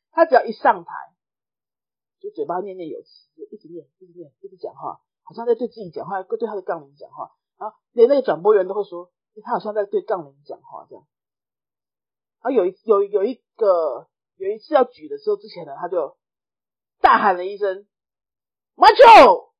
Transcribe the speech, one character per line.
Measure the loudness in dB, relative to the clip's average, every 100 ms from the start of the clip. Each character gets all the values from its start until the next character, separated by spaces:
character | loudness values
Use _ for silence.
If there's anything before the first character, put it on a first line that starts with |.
| _
他 | 0
只 | 2
要 | 2
一 | 0
上 | -2 -2 -2
台， | -6 -18 -18 _ _ _ _ _ _ _ _ _ _ _
就 | -18
嘴 | -12
巴 | -8 -8
念 | -10 -14
念 | -14
有 | -16
词， | -18 _ _ _
就 | -20
一 | -20
直 | -20
念， | -20 -20 _
一 | _
直 | -20
念， | -20 _
一 | -20
直 | -16
讲 | -16
话， | -12 -14 -14 _ _
好 | -20
像 | -12
在 | -4
对 | -4 -4
自 |
己 | -10 -16
讲 | -14 -10
话， | -10
对 | -8 -8 -8
他 |
的 | -10
杠 | -8 -10
铃 | -10 _
讲 | -20
话， | -18 -18 _ _ _
然 | -16
后 | -16 _
连 | 2 2
那 |
个 | 2
转 | 0 -2
播 | 2
员 | 2 0
都 |
会 | -6
说 | -10 -12 -20 _ _
：“诶， | -20
他 | -10
好 | -10
像 | -8
在 | -8
对 | -6 -6
杠 | -6 -10
铃 | -10 _ _
讲 | -20
话 | _ -20 -20
这 |
样。” | -20 _ _ _ _ _ _ _ _ _ _ _ _ _ _
然 |
后 | -4
有 | -2 -2
一， | -4
有， | 0 0
有 | 2 -2
一 | -2 -6 _ _
个， | 0 0 0 -6 -14 _ _ _
有 | -10
一 | -10
次 | -2
要 | 0
举 | 0 -4 -18
的 | -12
时 | -8
候 | -8
之 | -10
前 | -20 -18
呢， | -14
他 | -8
就 | -8 -8 -12 _ _ _ _ _ _ _ _
大 | 0 2
喊 | 0 -2
了 |
一 | -6 -6
声： | -6 -6 -14 _ _ _ _ _ _ _ _ _
“Macho！” | 4 8 10 12 10 6 -4 _